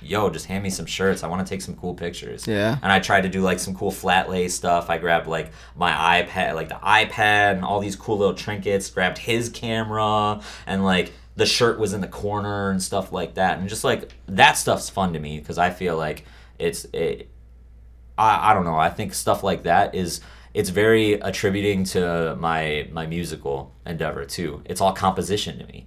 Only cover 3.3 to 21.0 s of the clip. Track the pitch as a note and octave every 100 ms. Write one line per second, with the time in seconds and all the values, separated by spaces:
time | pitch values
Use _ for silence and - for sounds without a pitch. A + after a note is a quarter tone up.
3.3 | F#2+ F#2+ F2+ - F#2 G2 - F#2+ F2+ F2+
4.3 | F#2 F2+ - F2+ E2+ E2+ E2 E2+ E2 D#2+
5.3 | D#2+ D#2 - - - F2 D2+ E2 F2 F2
6.3 | F#2 D2 D#2+ D#2+ - G2 G#2+ A2 - G#2+
7.3 | G#2 G2+ F#2+ F#2 G2+ G2+ F#2+ - G#2 G2
8.3 | F2+ - G#2 G2+ G2 - - F#2 - -
9.3 | A#2 A2+ - A#2 A2+ A2 G#2+ G#2+ G#2+ G#2
10.3 | G#2 - - - G2 F#2+ F2+ E2+ - -
11.3 | - G#2+ - A#2 G#2+ G#2 G2+ F2+ - G2+
12.3 | G#2 G2+ G2+ G2 F#2+ - G2 F#2+ F#2 E2+
13.3 | F#2+ F#2 E2 F#2+ A2 C3+ A2+ - - -
14.3 | G2 C#3+ C#3+ - G2 - - F#2 D#2+ D2+
15.3 | D2+ - E2+ F2+ - F2+ D#2+ D#2 D#2 -
16.3 | - - - E2+ - - - E2 - -
17.3 | - - - - - - - - - A2
18.3 | G2 G2+ G2+ E2+ D#2 E2+ - G2 - -
19.3 | G2+ G2 E2+ E2+ F2+ G2 F#2+ F2 - -
20.3 | - - - F2 F#2 A2 A2+